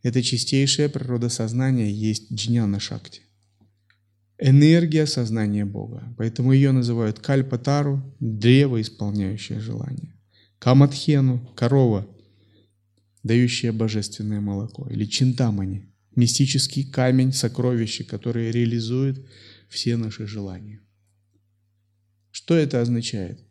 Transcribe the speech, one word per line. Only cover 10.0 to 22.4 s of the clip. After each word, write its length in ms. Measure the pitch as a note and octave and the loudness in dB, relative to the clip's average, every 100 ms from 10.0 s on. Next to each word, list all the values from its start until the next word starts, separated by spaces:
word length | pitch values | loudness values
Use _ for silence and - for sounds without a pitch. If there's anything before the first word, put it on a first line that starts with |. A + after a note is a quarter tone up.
| D#3+ - _ _ _ _ | -14 -20 _ _ _ _
Камадхену, 800 | B2 C3+ C#3+ C#3 - D3 C3 B2 B2 - | 4 8 6 4 0 2 2 0 -6 -4
корова, 500 | A#2+ C#3 B2 G#2 G#2 - _ _ _ _ _ _ _ _ _ _ | 2 4 4 2 -4 -16 _ _ _ _ _ _ _ _ _ _
дающая 500 | G#2 A#2+ B2 A#2+ A#2 | 0 2 2 0 -4
божественное 680 | A2 A2 G#2+ G2+ - G#2+ G#2 | -2 -2 -2 -6 -8 -6 -4
молоко. 460 | G#2 G2 - - - | -4 -4 -6 -10 -10
Или 160 | A2 G#2+ | -6 -4
чинтамани, 800 | - B2+ B2 A#2+ G2+ F#2+ G2 - _ _ | 0 0 2 -2 -2 -4 -8 -12 _ _
мистический 680 | - A#2+ - C3+ C#3 - C#3 | 0 2 2 0 0 -2 -4
камень, 480 | C3+ - B2+ C3 C3 | -6 0 2 4 2
сокровище, 720 | C3 A#2 B2 B2 B2 A2 - | 0 -4 -2 -2 0 -4 -6
которое 460 | A2+ G#2+ A#2+ A#2 A2+ | -10 -8 -6 -4 -2
реализует 760 | A#2 A#2 A#2 A2+ B2+ C#3 C3+ - - - - _ | -2 0 -2 -4 -2 -2 -4 -12 -20 -20 -20 _
все 260 | - A#2+ A#2 | -6 -4 -2
наши 300 | A2 G#2 G#2 | -4 -8 -12
желания. 540 | G#2+ G2 F#2 G#2 G#2 _ _ _ _ _ _ _ _ _ _ _ _ _ _ _ | -10 -10 -12 -16 -20 _ _ _ _ _ _ _ _ _ _ _ _ _ _ _
Что 240 | - | -20